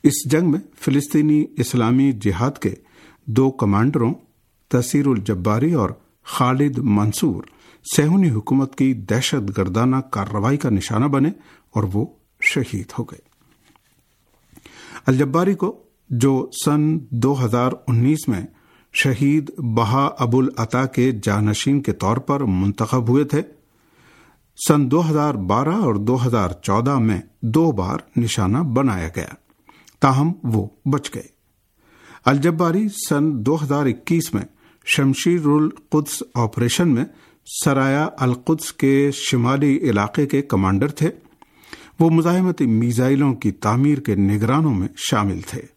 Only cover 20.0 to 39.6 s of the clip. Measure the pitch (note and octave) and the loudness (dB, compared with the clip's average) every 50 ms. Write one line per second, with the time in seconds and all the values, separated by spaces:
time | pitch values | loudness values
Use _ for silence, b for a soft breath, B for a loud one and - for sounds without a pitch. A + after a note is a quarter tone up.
20 | C#3 D3+ D#3+ - C#3 A#2 A#2 C3 C3 C3 C3 - A2+ A2 - B2 C3+ B2+ - - | 0 0 -2 -2 -2 0 2 2 0 0 -2 -4 -6 -2 -2 -2 -2 -2 0 0
21 | B2 C3 B2+ G#2+ G2 A2 G2+ G#2 G#2+ G#2+ G#2 - - C#3 C#3 C#3+ C#3 - G2 - | 0 0 0 -2 -2 -2 0 0 0 0 0 -2 -2 0 0 0 0 -2 -4 -2
22 | - F#2+ A2+ A2+ - - C#3 C#3 C#3 A2 F#2 F#2 F#2+ G2 G2 - A#2 - - B2+ | 0 0 0 0 0 -2 -2 -2 0 0 0 0 0 -2 0 -2 -2 0 0 0
23 | A#2 A2 A#2+ C#3 D3+ C#3+ - D3 - - - _ _ b b b b b b b | 2 2 2 2 2 0 -2 -4 -4 -6 -14 _ _ b b b b b b b
24 | b b b b b b b b b b _ - - - D#3+ D3 C#3+ C3 C3 E3 | b b b b b b b b b b _ -10 0 0 2 2 2 2 0 0
25 | F3 D#3+ D#3 D3+ D3 D3+ C#3 A2 F#2 F2+ G2+ A#2 C3+ D3+ F3 A3 G#3 C#3 A2 G2+ | 0 0 0 0 0 0 -2 -4 -2 0 0 0 0 0 -2 0 0 0 0 0
26 | G#2 G#2+ B2 C3 A#2+ B2+ A#2 A2+ G2 F2 F2 - - - G2 G#2 A#2 C3+ C#3+ C3+ | 0 0 0 0 0 0 0 0 0 -2 -4 -6 -4 -2 0 0 0 0 0 2
27 | A2+ A2 G#2 F2+ - - _ _ - A2+ A2 D#3 E3 E3 C3+ G2 F2+ F#2 - - | 2 0 0 -2 -4 -10 _ _ -6 0 0 2 2 2 0 -2 -4 -4 -4 -6
28 | - _ _ A#2+ A#2+ A2 - - G2+ F#2 G#2 C3+ F3 D3 A2+ B2+ C#3 C3 G#2 F#2 | -8 _ _ -4 -2 -2 -2 -2 0 0 0 0 -2 0 0 0 0 0 -2 -2
29 | E2 E2 F2 F#2+ E2+ - - - _ _ _ _ b b b b b b b b | -4 -6 -6 -8 -10 -10 -12 -20 _ _ _ _ b b b b b b b b
30 | - C#3 C3 C3 C#3+ E3 F3+ - - B2 A2 G#2+ G2 - - _ _ C3+ C#3 C#3+ | 2 2 4 4 2 0 -2 -4 -4 0 0 0 -2 -2 -10 _ _ -2 -2 -2
31 | - - - A2 - - _ _ _ _ _ _ _ _ _ B B B B B | -4 -6 -12 -12 -14 -14 _ _ _ _ _ _ _ _ _ B B B B B
32 | B B B B B - C#3 C#3+ C3+ E3+ E3+ D#3+ F3+ E3 E3 G3 A3 G#3 G3 - | B B B B B 0 0 2 2 0 0 2 0 0 2 0 0 -2 -4 -6
33 | - - D3+ C#3+ D3 D#3+ D3 B2 G#2 B2+ D3+ D#3+ D3+ C3 C#3+ C#3+ D3 C3+ A2 - | -4 -2 0 2 2 0 0 0 0 0 0 0 0 -2 0 0 2 0 -2 -2
34 | - - E3+ E3+ D3+ - - G2+ G2 - _ b b b b b b - - - | -2 0 0 0 0 -2 -4 -6 -6 -6 _ b b b b b b -2 0 2
35 | C#3+ C3+ C3+ - - F3 F3 F3 D#3 D3 D3 D3+ D3+ D#3 - - _ _ - D3+ | 2 2 2 2 2 2 2 2 2 2 2 2 2 0 -2 -8 _ _ -2 0
36 | D3 - - - - - _ B2+ A#2 A2 - - A#2+ A#2+ - - F3 E3+ C3+ A#2 | 0 -2 -8 -10 -10 -8 _ -2 -2 -2 0 -2 -2 -2 0 0 2 2 2 2
37 | C#3 - b b b b b b b - - - - D#3 C#3 C3+ C3+ C3+ C3+ C#3+ | 0 -4 b b b b b b b -14 -10 -2 0 0 2 2 2 2 2 0
38 | D3+ - - - C3+ B2+ B2 B2 - - D#3+ D#3 - - - _ - C3+ C3+ C3+ | -2 -4 -4 -2 -2 -2 -2 -2 -2 -2 -2 -2 -4 -12 -6 _ 0 2 4 4
39 | C#3+ C#3+ C3+ - - - - B2 A#2 B2 C3+ C#3 | 2 0 -2 -4 -4 -2 0 0 2 0 0 2